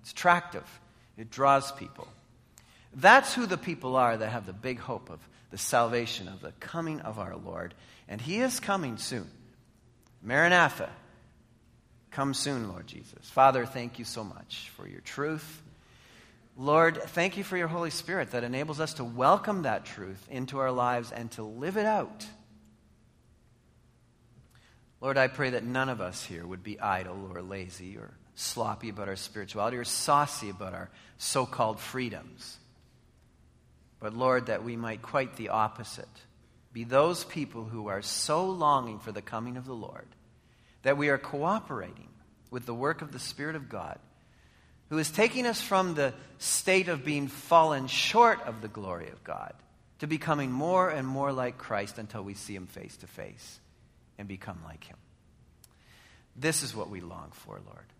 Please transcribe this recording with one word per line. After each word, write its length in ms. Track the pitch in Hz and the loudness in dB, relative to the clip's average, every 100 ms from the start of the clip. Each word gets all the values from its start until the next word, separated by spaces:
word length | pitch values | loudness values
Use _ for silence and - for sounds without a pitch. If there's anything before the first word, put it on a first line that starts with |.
it's 100 | - | -14
attractive, 540 | - 180 175 - - - - - - - - | 2 6 6 2 -12 -12 -20 -20 -20 -20 -16
it 120 | 113 | -14
draws 420 | 127 139 139 - | 4 8 8 4
people. 340 | - - - - - _ - _ - - - - | -10 -12 -14 -18 -18 _ -20 _ -20 -20 -20 -18
That's 400 | 135 175 262 262 | 8 12 12 10
who 120 | 254 226 | -2 0
the 120 | 180 | -2
people 400 | - 147 127 131 | -4 -6 0 4
are 180 | 123 110 | 4 2
that 140 | 107 | -2
have 160 | 117 98 | -4 -8
the 80 | |
big 260 | 98 127 120 | -8 -6 -6
hope 300 | - 110 - | -8 -8 -10
of 100 | 80 - - - | -18 -18 -20 -16
the 60 | - | -8
salvation 720 | - 127 117 120 113 - 92 | 2 4 4 2 -2 -6 -8
of 100 | 95 | -12
the 140 | 73 - | -14 -12
coming 420 | - 170 165 151 | -8 -6 -4 -6
of 180 | - 110 | -8 -8
our 160 | 90 85 | -8 -8
Lord. 380 | 90 85 87 - - - - | -10 -8 -10 -12 -20 -20 -12
And 140 | 104 | -8
he 180 | 127 202 | -4 0
is 200 | 254 247 | 0 0
coming 380 | - 196 143 107 | -2 -2 -2 -6
soon. 320 | - 123 76 - - - _ _ _ _ _ _ | -6 -6 -8 -16 -20 -20 _ _ _ _ _ _
Maranatha, 680 | 104 135 170 180 156 - 85 - - - - - _ _ _ _ _ - _ | 0 4 8 8 6 2 -8 -10 -20 -20 -20 -20 _ _ _ _ _ -20 _
come 220 | - 139 | -2 -2
soon, 360 | 131 143 131 107 | 0 -2 -2 -4
Lord 180 | 90 82 | -10 -14
Jesus. 400 | - - - - | -16 -18 -20 -2
Father, 360 | - 135 131 117 | 8 8 8 -2
thank 340 | 127 120 - | -6 -8 -10
you 60 | 113 | -10
so 180 | 117 | -8
much 480 | 104 - - - - - | -10 -12 -14 -14 -14 -16
for 100 | - | -16
your 140 | - | -14
truth. 640 | - - 147 156 - - - - - - - - - - - 127 | -10 -4 -2 -4 -8 -18 -20 -20 -20 -20 -20 -20 -20 -20 -20 -4
Lord, 380 | 135 156 165 160 | 4 8 8 4
thank 400 | - 170 185 180 | -4 0 0 0
you 60 | |
for 120 | 196 185 | -4 -2
your 120 | 165 | -2
Holy 240 | 170 170 | -2 -4
Spirit 400 | - - 185 127 | -4 -4 -4 -2
that 120 | 123 | -2
enables 360 | 120 131 151 147 | -2 -4 -4 -4
us 160 | 156 - | -4 -4
to 80 | |
welcome 580 | 120 117 135 202 220 196 | -8 4 6 6 4 0
that 240 | 143 104 - | 0 -2 -4
truth 420 | - 95 95 - | -12 -12 -12 -10
into 260 | 131 131 139 | -8 -6 0
our 140 | 131 | 0
lives 400 | 127 123 123 113 | 2 2 0 -2
and 180 | - 117 | -10 -10
to 100 | - | -10
live 340 | 110 113 156 208 | -10 -6 -4 0
it 80 | 208 | 2
out. 400 | 214 127 - - - - - - - _ _ _ _ _ _ _ _ _ _ _ _ _ _ _ - - - - - _ _ | 2 0 -10 -16 -18 -20 -20 -20 -20 _ _ _ _ _ _ _ _ _ _ _ _ _ _ _ -20 -20 -20 -20 -20 _ _
Lord, 200 | 131 135 | 0 4
I 80 | 131 | 4
pray 240 | - 131 | 4 0
that 120 | 123 | 0
none 240 | 117 127 131 | -2 0 0
of 140 | 117 | -2
us 240 | 90 90 - | -6 -6 -10
here 220 | 85 87 | -10 -10
would 160 | 92 | -10
be 160 | 98 104 | -10 -4
idle 500 | 107 92 92 95 95 | 0 0 -2 -10 -10
or 120 | 90 | -10
lazy 520 | 92 98 90 90 92 104 | -10 -10 -10 -12 -14 -14
or 140 | - - - | -16 -20 -20
sloppy 560 | - - 123 110 110 113 | -8 -6 -2 -2 -4 -8
about 180 | 101 98 | -8 -6
our 80 | 95 | -6
spirituality 640 | - 107 98 107 107 123 | -8 -10 -8 -2 -2 -2
or 60 | |
saucy 680 | 120 - - 143 147 - 104 | -4 -2 4 4 4 -2 -8
about 240 | 95 95 | -8 -8
our 160 | 92 92 - - - | -8 -12 -16 -20 -8
so-called 600 | - 135 127 - 110 107 | -2 0 0 0 0 0
freedoms. 760 | - 127 123 90 78 80 - - _ _ _ _ _ _ _ _ - _ _ _ _ - | -8 -6 -6 -6 -14 -18 -18 -18 _ _ _ _ _ _ _ _ -20 _ _ _ _ -10
But 160 | 107 117 | -8 2
Lord, 320 | 127 127 113 | 4 4 2
that 160 | 98 | -2
we 120 | 113 117 | -2 -6
might 280 | 113 110 | -6 -8
quite 320 | - 143 127 - | -2 0 0 -6
the 140 | 107 | -2
opposite, 600 | 110 107 - 110 - - - - - - _ _ | 2 2 -2 -12 -12 -16 -18 -20 -20 -20 _ _
be 100 | 113 | -10
those 400 | 117 131 160 175 | 4 6 6 2
people 420 | - 160 139 117 110 | -4 -6 -6 -8 -10
who 220 | 113 104 | -8 -4
are 140 | 98 | -4
so 460 | - - - 156 190 | -4 -4 2 2 2
longing 500 | 185 151 139 120 104 | 4 6 6 2 -8
for 140 | 113 | -8
the 100 | 101 | -10
coming 360 | - 113 120 127 | -6 -6 -6 -8
of 80 | 131 | -10
the 80 | |
Lord 340 | 120 101 - - - - _ _ _ _ - | -10 -10 -14 -18 -20 -20 _ _ _ _ -2
that 160 | 135 143 | 2 4
we 120 | 147 | 4
are 100 | 135 | 2
cooperating 880 | - 143 160 214 - 127 90 - - - - _ - | 0 -2 0 0 -2 -8 -8 -12 -20 -20 -20 _ -12
with 160 | 120 117 | -10 -8
the 80 | |
work 300 | 117 139 160 | -2 0 0
of 80 | 151 | -6
the 80 | 131 | -10
Spirit 360 | - - 147 156 | -10 -8 -6 -6
of 140 | 123 | -8
God, 300 | 107 85 - - _ _ - - _ _ - _ | -10 -10 -12 -18 _ _ -20 -20 _ _ -20 _
who 80 | 156 | -2
is 140 | 156 | -2
taking 340 | - 226 247 247 | 2 2 4 -2
us 140 | 226 | -2
from 360 | - 190 185 151 | 2 2 2 2
the 180 | 135 - - - | 0 -2 -18 -8
state 500 | - - - 185 180 | -2 0 4 4 4
of 160 | 156 | -2
being 240 | 139 147 139 | 0 -2 -4
fallen 600 | - - 170 160 143 131 | -8 6 8 8 2 0
short 540 | - - 220 233 202 | 0 4 8 8 8
of 180 | 127 113 | -2 -8
the 80 | 107 | -10
glory 400 | 107 95 87 80 | -8 -8 -8 -10
of 120 | - | -14
God 300 | - 55 - - - _ _ _ | -10 -10 -10 -16 -20 _ _ _
to 80 | 151 | -4
becoming 420 | 156 160 147 131 | -2 0 0 0
more 400 | 127 160 185 185 | -2 2 4 4
and 160 | 151 131 | 0 -4
more 280 | 135 139 | -2 0
like 240 | 131 123 127 | 0 -4 -6
Christ 400 | - 104 101 - | -4 -2 -2 -8
until 260 | 107 110 | -10 -8
we 120 | 98 98 | -8 -10
see 200 | - 98 | -10 -10
him 120 | 92 | -10
face 280 | - - - | -14 -16 -16
to 100 | - | -18
face 520 | - 50 50 - - _ _ - _ _ - | -14 -14 -14 -20 -20 _ _ -20 _ _ -16
and 120 | 101 | -12
become 320 | 95 - 87 | -10 -12 -14
like 220 | 80 80 - | -14 -18 -20
him. 100 | - _ _ _ _ - _ - _ - - - - _ 131 | -20 _ _ _ _ -20 _ -20 _ -20 -20 -20 -20 _ -2
This 260 | 156 160 | 0 0
is 100 | 131 | -2
what 160 | 110 95 | -6 -8
we 120 | 98 | -8
long 300 | 87 87 78 | -12 -14 -16
for, 260 | - - 50 50 | -20 -18 -16 -16
Lord. 200 | 50 - | -20 -20